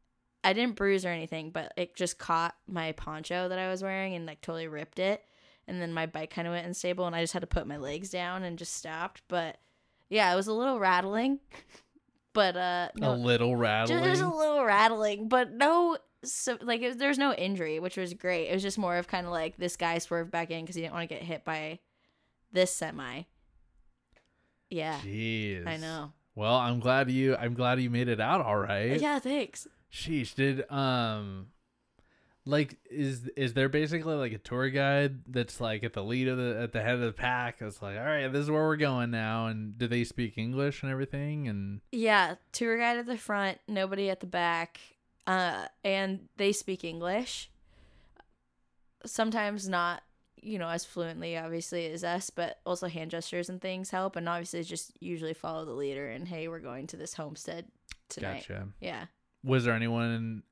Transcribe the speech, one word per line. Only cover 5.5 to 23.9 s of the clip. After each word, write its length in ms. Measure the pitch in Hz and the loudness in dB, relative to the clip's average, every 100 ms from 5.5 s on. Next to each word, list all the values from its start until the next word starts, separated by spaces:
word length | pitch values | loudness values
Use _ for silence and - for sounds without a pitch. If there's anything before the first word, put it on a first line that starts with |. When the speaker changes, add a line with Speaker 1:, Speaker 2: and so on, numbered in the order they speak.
| _ - | _ -8
Speaker 1:
And 140 | 180 | -6
then 120 | 170 | -4
my 120 | 165 165 | -2 -4
bike 240 | 160 160 | -4 -6
kinda 180 | - 170 | -6 -4
went 160 | 175 175 | -4 -4
unstable, 400 | 175 180 180 175 | -4 -2 0 0
and 100 | 165 | 0
I 60 | |
just 120 | 165 | -2
had 80 | 180 | -2
to 60 | 175 | -2
put 200 | 170 - | -2 -2
my 100 | 147 | -6
legs 320 | 139 151 196 | -6 -6 -6
down 340 | 180 175 185 | -4 -4 -4
and 140 | 180 170 | -4 -6
just 160 | 170 | -8
stopped. 480 | - 165 160 185 - - | -8 -8 -6 -6 -8 -4
But, 300 | 180 160 - _ _ _ _ - | -2 -2 -6 _ _ _ _ 0
yeah, 220 | 214 190 | 4 6
it 40 | 185 | 6
was 120 | 208 | 2
a 60 | |
little 260 | 220 269 247 | 2 2 4
rattling. 600 | 190 180 196 214 262 277 - | 6 4 4 2 2 0 -4
<laughs> 280 | - - - _ _ _ _ _ | -20 -20 -20 _ _ _ _ _
But, 240 | 214 190 180 | 4 4 4
uh, 340 | 180 175 175 - | 0 0 -2 0
Speaker 2:
A 40 | |
Speaker 1:
no, 140 | 131 123 | 0 2
Speaker 2:
little 340 | 123 120 120 120 | 4 6 6 4
Speaker 1:
ju-, 20 | |
just 320 | 113 107 113 | 4 4 4
a 40 | - | 4
Speaker 2:
rattling? 420 | - 370 359 320 | 4 4 2 2
Speaker 1:
little 260 | 311 294 | 4 4
rattling, 640 | 233 202 226 220 214 202 220 | 6 8 6 6 0 0 4
but 220 | 254 240 | 4 4
no, 460 | 226 294 339 349 320 _ _ | 4 6 6 6 2 _ _
so, 360 | 247 - 262 240 | -6 -2 -2 -2
like, 200 | 240 233 | -2 0
it, 160 | 247 247 | 0 2
there's 180 | 277 269 | 2 4
no 160 | 277 | 4
injury, 460 | 220 185 190 156 156 | 2 0 0 -2 -2
which 180 | 180 196 | -4 -4
was 160 | 180 | -6
great. 360 | 180 180 175 160 | -4 0 0 0
It 40 | |
was 80 | 190 | 0
just 160 | 196 208 | 0 0
more 200 | 180 175 | 0 0
of 100 | 175 | 0
kinda 240 | 185 175 | -4 -2
like, 260 | 170 160 - | -2 -4 -2
this 180 | 175 - | -4 0
guy 220 | 170 170 | 0 0
swerved 320 | - 170 165 | 0 -2 -2
back 220 | 170 170 | -2 -2
in 120 | 165 165 | -4 -6
'cause 100 | 180 | -6
he 60 | |
didn't 100 | 165 | -6
wanna 140 | 170 170 | -6 -6
get 160 | 151 | -8
hit 200 | 170 156 | -8 -8
by 360 | - 156 156 170 _ _ _ _ _ _ _ | -6 -6 -6 -10 _ _ _ _ _ _ _
this 200 | 185 180 | 4 4
semi. 500 | - 160 151 127 135 175 _ _ _ _ _ _ | 2 -4 -6 -8 -8 -12 _ _ _ _ _ _